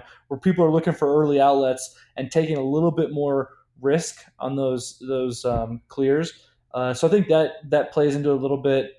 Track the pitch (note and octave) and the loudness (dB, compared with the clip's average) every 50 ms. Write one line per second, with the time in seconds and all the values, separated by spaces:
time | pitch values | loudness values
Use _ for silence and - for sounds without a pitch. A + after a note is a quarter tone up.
0 | - - - _ _ - C#3 C3+ - F#3+ F3 F3 E3+ D#3+ D#3+ E3 E3 F3+ D#3 - | -8 -12 -20 _ _ -12 -8 -4 0 0 2 4 4 4 2 2 0 -2 -2 0
1 | D3+ C#3+ C#3+ D3+ D#3 D3 C#3+ C#3 C#3 C#3+ C#3 C#3 C3+ C3 B2+ B2+ - - - _ | 0 2 2 2 2 2 4 4 4 4 4 4 2 0 -2 -4 -8 -14 -18 _
2 | _ _ - - C3 B2 - D#3+ D#3+ D#3+ D#3 C#3 C3+ C3+ C#3+ D#3 E3 E3+ D3+ D#3 | _ _ -12 -12 -8 -4 -2 -2 0 0 -2 -2 -2 -2 0 0 0 0 0 0
3 | D#3 C3+ D3 D3 C#3+ C#3+ C#3 C#3 C3+ - - _ _ _ _ _ B2 C#3 D3 E3+ | -2 -2 -2 -4 -2 -2 -2 -2 -2 -4 -10 _ _ _ _ _ 0 0 0 0
4 | E3+ - - - - _ _ - - C3 C#3 C#3 C3+ C3 B2+ B2 A#2 - - - | 0 -4 -12 -16 -20 _ _ -10 -8 -6 -4 -2 -2 -2 -2 -4 -6 -10 -16 -14
5 | B2+ B2+ C3+ C3 B2+ B2+ A#2+ - - B2 A#2+ A#2 A2+ A2+ A#2 A#2+ _ - - C#3 | -8 -6 -4 -4 -4 -4 -6 -4 -4 -2 -2 -2 -4 -6 -8 -12 _ -10 -4 -2
6 | C3+ C3+ C#3 D3+ E3 E3+ - - _ _ _ _ _ _ - B2+ B2+ B2+ B2+ - | 2 2 2 2 0 -4 -8 -14 _ _ _ _ _ _ -6 -4 -4 -4 -2 0
7 | E3 E3 G3 G#3 F#3 - D#3+ D#3+ D#3+ - - - - C#3 D3 D3 C3 - - D#3 | 2 4 4 4 4 4 4 2 2 2 -2 -8 -6 -2 0 0 0 0 0 0
8 | D3 D3 C#3 C#3+ C#3+ D3 C#3 C3 C3 C3+ C#3+ C3+ C3 C#3 C3+ C3+ - - - | 2 2 2 0 0 0 0 0 0 -2 -2 0 0 0 0 0 0 -4 -8